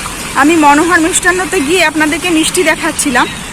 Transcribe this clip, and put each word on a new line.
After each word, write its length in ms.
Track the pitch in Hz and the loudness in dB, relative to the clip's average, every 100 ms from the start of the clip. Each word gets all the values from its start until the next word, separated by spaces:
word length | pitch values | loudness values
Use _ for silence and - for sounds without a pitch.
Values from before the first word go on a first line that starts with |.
| - - - - | -2 -10 -6 0
আমি 200 | 285 339 | 2 4
মনোহর 440 | 294 285 330 349 | 4 4 2 2
মিষ্টান্নতে 600 | 320 - 370 370 359 370 | 0 0 0 0 -2 -2
গিয়ে 260 | 269 370 311 | 0 0 0
আপনাদেরকে 440 | 311 302 302 359 | 0 0 -2 0
মিষ্টি 340 | 320 311 370 | 0 0 0
দেখাচ্ছিলাম, 640 | 311 330 311 285 294 247 330 - - | 0 0 -2 -4 -2 0 0 -4 -12